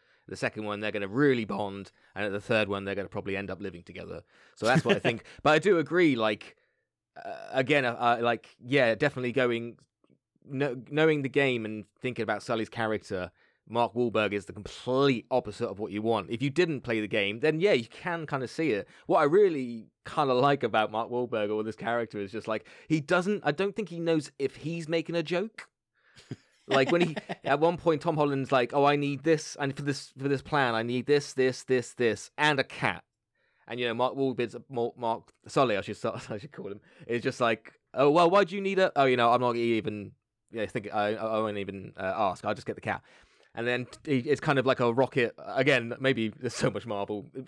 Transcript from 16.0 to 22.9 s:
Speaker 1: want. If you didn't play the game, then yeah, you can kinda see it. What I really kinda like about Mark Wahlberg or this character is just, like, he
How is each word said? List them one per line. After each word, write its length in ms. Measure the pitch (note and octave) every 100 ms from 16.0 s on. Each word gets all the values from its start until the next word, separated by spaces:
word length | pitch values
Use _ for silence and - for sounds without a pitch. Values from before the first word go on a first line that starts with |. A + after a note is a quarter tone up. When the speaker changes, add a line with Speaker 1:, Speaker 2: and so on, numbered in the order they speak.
Speaker 1:
want. 280 | A2 A2 E2+
If 120 | A#2
you 80 | C#3
didn't 300 | C#3 F3 C#3
play 200 | - A2+
the 60 | G#2
game, 320 | A2 G2+ A2+
then 200 | D3+ D#3
yeah, 140 | G3+
you 140 | D3 A2+
can 400 | - F3+ E3+ D3+
kinda 200 | C#3 A#2+
see 240 | - D#3+
it. 160 | G2+ - - -
What 120 | F3
I 40 |
really 640 | D3 F#3 G3+ D3+ B2 A#2 G2 _ -
kinda 280 | - C#3
like 300 | B2 C#3+ C#3
about 280 | A#2 A2 G#2+
Mark 180 | G#2+ A#2
Wahlberg 440 | A#2+ A#2+ A2 G#2
or 100 | G#2+
this 120 | A2 -
character 440 | - A#2+ A2+ G#2+
is 120 | G2
just, 160 | A2 A2
like, 200 | A2 - -
he 140 | -